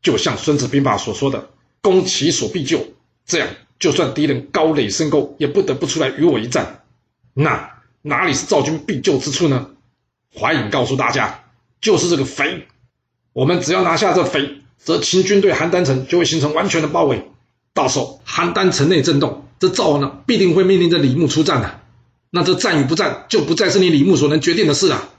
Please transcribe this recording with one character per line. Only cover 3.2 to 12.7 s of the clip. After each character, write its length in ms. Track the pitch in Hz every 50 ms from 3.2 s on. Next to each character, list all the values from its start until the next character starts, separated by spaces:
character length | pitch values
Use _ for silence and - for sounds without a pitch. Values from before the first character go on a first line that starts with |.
| _
这 120 | - 180 165
样 100 | 123 - - - - _ _ _
就 140 | - 175 139
算 200 | - 170 127 123
敌 120 | 147 147
人 240 | 151 131 123 - -
高 220 | - 180 156 160 156
垒 180 | 143 123 104
深 180 | 98 - 165 147
沟， 280 | 151 151 - - - -
也 80 | 151
不 160 | 139 - 202 -
得 100 | - 135
不 140 | 131 -
出 140 | 135 - 160
来 80 | 156 131
与 160 | - - 147
我 120 | 170 143 113
一 100 | 110 123
战。 340 | 120 - - - - - _ _ _ _ _ _ _ _ _ _ _
那 360 | 127 151 160 117 - - - - _ _ _ _ _ _
哪 220 | 147 139 127 185
里 100 | 175 139
是 100 | - -
赵 140 | - 202 151 -
军 140 | 151 160 156 -
必 160 | - 196 127
救 180 | - - 147 127
之 120 | - 151
处 160 | 135 - 180
呢？ 240 | 156 135 123 120 - - _ _ _ _ _ _ _ _ _ _ _ _
桓 320 | - 107 120 165 139 110
乙 40 | 104
告 140 | 101 139 123
诉 120 | - 135
大 160 | 127 123 117 123
家， 320 | 135 110 98 - - _ _ _ _ _ _ _ _
就 160 | - 214 202
是 120 | 156 - 175
这 60 | 170
个 80 | 143 135
肥。 420 | 131 - - 135 151 185 165 - _